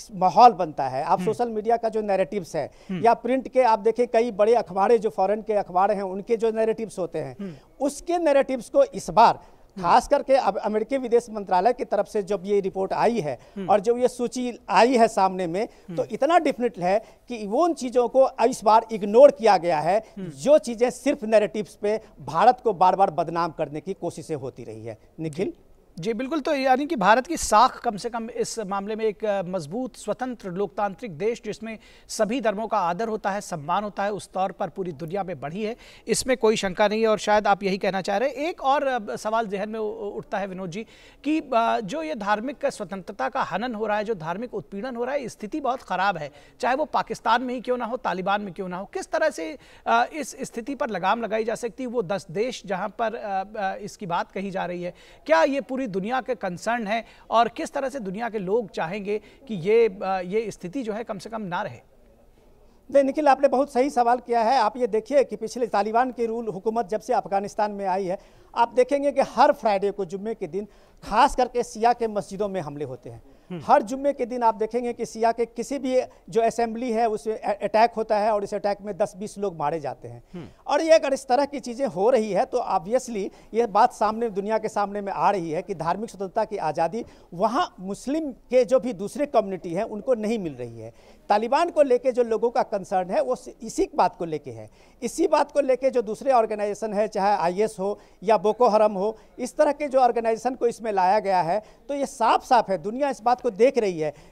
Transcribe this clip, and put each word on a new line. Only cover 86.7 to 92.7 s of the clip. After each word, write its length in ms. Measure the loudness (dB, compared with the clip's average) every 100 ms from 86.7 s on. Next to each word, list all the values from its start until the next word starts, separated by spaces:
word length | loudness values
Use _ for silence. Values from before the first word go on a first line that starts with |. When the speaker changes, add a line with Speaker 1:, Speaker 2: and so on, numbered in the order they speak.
| -2 -2 -2 -10 -16 -16
Speaker 1:
वहाँ 420 | -2 -2 0 -4 -6
मुस्लिम 520 | -10 -10 -4 -4 -4
के 340 | -10 _ 2 4
जो 140 | 2
भी 140 | 0
दूसरे 320 | -6 -8 -4 0
कम्युनिटी 480 | 0 0 -6 -6
हैं, 100 | -4
उनको 300 | -4 -6 -2
नहीं 260 | -2 0 -4
मिल 140 | -4
रही 260 | -8 -12 -12
है। 140 | -16 -18 -20 -20 0
तालिबान 400 | 0 2 2 2
को 120 | 2
लेके 300 | 4 4 2
जो 120 | 0
लोगों 260 | 0 0 0
का 140 | 0
कंसर्न 460 | -2